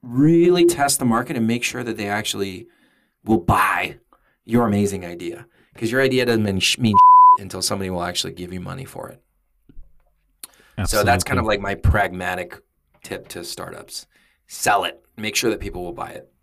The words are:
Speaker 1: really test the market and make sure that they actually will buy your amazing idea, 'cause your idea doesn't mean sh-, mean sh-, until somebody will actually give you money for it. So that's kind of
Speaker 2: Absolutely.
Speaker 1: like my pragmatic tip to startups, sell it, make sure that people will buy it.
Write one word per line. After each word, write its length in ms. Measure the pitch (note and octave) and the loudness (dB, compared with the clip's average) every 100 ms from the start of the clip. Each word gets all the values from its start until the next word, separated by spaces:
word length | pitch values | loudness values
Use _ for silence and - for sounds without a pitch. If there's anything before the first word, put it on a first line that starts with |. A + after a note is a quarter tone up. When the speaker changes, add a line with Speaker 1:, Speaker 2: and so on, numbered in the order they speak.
Speaker 1:
really 640 | B2 A#2+ D3+ E3+ F3 F3+ E3+ | -6 2 4 6 6 6 4
test 320 | E3+ C#3+ - | 4 -2 0
the 40 | B2+ | 0
market 300 | A2+ B2+ C#3 | 0 -2 -2
and 100 | A2+ | -2
make 160 | A#2+ | -2
sure 220 | - B2+ | -4 -6
that 140 | A#2 G#2+ | -6 -6
they 100 | G2+ | -4
actually 600 | G#2 G#2 F#2+ G2 F#2+ - _ _ _ _ _ - | -4 -4 -6 -6 -8 -16 _ _ _ _ _ 0
will 120 | A2 | 0
buy 580 | - - - F2+ F2+ - _ _ _ _ - | 2 2 2 0 -4 -8 _ _ _ _ -2
your 200 | A#2 A#2 | 0 2
amazing 400 | G2+ G2+ G2 F2 | 2 0 -4 -10
idea, 400 | E2+ F2 E2+ - _ _ - | -10 -12 -12 -18 _ _ -8
'cause 160 | A2+ | -4
your 100 | B2+ | 0
idea 240 | C3+ B2+ A#2+ | 0 2 0
doesn't 180 | A2+ | 0
mean 160 | G#2 F#2+ | 0 -2
sh-, 180 | - - | -2 0
mean 180 | A#2+ G2+ | 2 8
sh-, 460 | - - B5+ B5+ | 8 10 8 6
until 200 | F#2+ F#2 | 2 -6
somebody 280 | - G2 F#2+ | -4 -4 -4
will 140 | F2+ | -4
actually 280 | F2 F2+ F#2+ | -4 -4 -6
give 220 | F2+ F2 | -8 -12
you 80 | F#2 | -10
money 240 | F2+ F2+ F2+ | -10 -12 -12
for 240 | - G1+ | -14 -16
it. 120 | - _ _ _ _ _ - - _ _ _ _ _ - _ _ - F#2+ | -18 _ _ _ _ _ -20 -20 _ _ _ _ _ -20 _ _ -8 -2
So 180 | G#2+ | 0
that's 200 | G#2 A#2+ - | 2 2 0
kind 120 | B2+ | -4
of 40 | |
Speaker 2:
Absolutely. 140 | A2 G2+ | -2 -2
Speaker 1:
like 20 | |
my 140 | G2 G2 | -4 -2
pragmatic 840 | - G#2+ G2 F2+ F2+ F2+ F2 - _ _ _ _ | 2 2 0 -4 -6 -6 -8 -14 _ _ _ _
tip 240 | - F#2+ - | -14 -14 -12
to 140 | F2+ | -14
startups, 640 | E2+ - E2 D#2+ - - - _ _ _ _ | -14 -12 -14 -14 -16 -18 -18 _ _ _ _
sell 340 | - - G#2 | -6 0 0
it, 180 | F2 - _ - | -2 -8 _ -10
make 200 | G#2+ - | -6 -2
sure 120 | A#2+ | -2
that 100 | G#2 | -2
people 220 | G2+ F2+ | -6 -10
will 100 | F2+ | -12
buy 160 | E2+ - | -10 -12
it. 200 | D2+ - _ | -14 -20 _